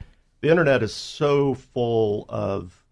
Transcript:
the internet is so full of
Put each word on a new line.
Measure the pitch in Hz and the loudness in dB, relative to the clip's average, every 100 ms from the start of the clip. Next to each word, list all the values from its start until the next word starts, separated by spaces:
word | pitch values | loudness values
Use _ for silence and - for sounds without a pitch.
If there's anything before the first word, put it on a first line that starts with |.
| - _ _ _ | -20 _ _ _
the | 139 | 2
internet | 170 147 127 | 4 4 2
is | 107 | 0
so | - - - 147 143 139 | -6 -12 -2 0 2 0
full | 131 - 127 120 113 107 104 - | -2 -6 -4 0 2 2 -2 -6
of | 113 104 98 90 - _ | -6 -4 -4 -8 -18 _